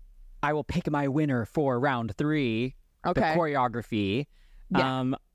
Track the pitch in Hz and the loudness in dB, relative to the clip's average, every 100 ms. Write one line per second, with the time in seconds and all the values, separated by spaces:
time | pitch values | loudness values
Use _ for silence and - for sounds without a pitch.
0 | - - - - 147 151 - 175 160 147 | -20 -20 -20 -4 -2 -2 -2 -4 -2 0
1 | 139 143 151 123 104 160 139 123 143 123 | 0 2 2 0 0 0 2 2 2 0
2 | 113 - 147 156 123 110 127 - _ _ | -4 -2 0 0 0 0 -2 -6 _ _
3 | 170 180 165 160 160 139 123 113 - 110 | -2 0 2 2 2 2 0 0 -4 -2
4 | 98 117 147 - - - - - 131 131 | 0 0 -4 -12 -20 -20 -2 0 2 0
5 | 127 - _ | -2 -4 _